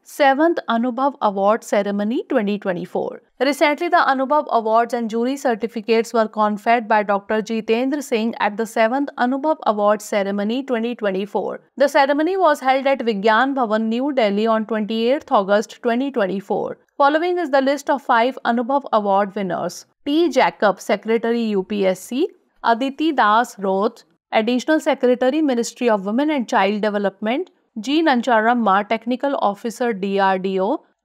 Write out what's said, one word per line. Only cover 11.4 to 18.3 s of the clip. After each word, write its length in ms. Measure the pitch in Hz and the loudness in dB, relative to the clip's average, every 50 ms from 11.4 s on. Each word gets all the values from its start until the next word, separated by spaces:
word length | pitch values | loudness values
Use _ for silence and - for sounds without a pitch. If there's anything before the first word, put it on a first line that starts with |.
| - - - - - _ _ 240 | -4 -4 -8 -10 -14 _ _ 0
The 100 | 277 285 | 0 2
ceremony 480 | - 302 277 269 285 285 311 349 392 | 4 2 4 4 2 2 0 0 0
was 240 | 381 359 311 294 294 | 2 4 2 2 2
held 260 | 254 269 262 277 262 | 2 0 0 2 2
at 120 | 269 277 269 | 0 0 0
Vigyan 560 | 233 233 214 196 196 220 214 226 269 277 277 | 0 -2 -2 0 2 4 4 4 2 2 0
Bhavan, 320 | 269 240 208 214 220 226 220 226 | -2 0 0 0 -2 0 -2 -2
New 180 | 240 269 302 | -2 -2 -2
Delhi 340 | 269 269 226 202 202 208 220 | 0 2 2 2 2 0 0
on 200 | 226 220 220 214 | 0 0 0 -2
twenty-eighth 680 | 214 226 214 214 196 226 226 226 240 277 302 - - | -2 -4 -4 -4 -4 -2 -2 0 0 0 -2 -2 0
August 480 | 269 214 196 190 202 214 226 - - - | 0 0 2 2 2 0 0 -2 -10 -6
twenty 300 | - 240 226 247 277 277 | -2 -2 0 0 -2 -2
twenty-four. 680 | 277 240 196 185 190 196 190 - 208 156 - - - - _ _ _ - | -2 -2 -2 -2 -2 -6 -4 -4 -4 -4 -4 -6 -8 -12 _ _ _ 2
Following 400 | 285 277 302 311 349 359 359 349 | 2 4 4 2 0 0 -2 -2
is 100 | 339 269 | -2 0
the 140 | 277 269 | 2 2
list 260 | 262 269 285 285 - 330 | 2 2 0 -2 -2 -2
of 140 | 285 254 | -2 -2
five 360 | - - 247 226 233 262 | 0 2 2 2 2 2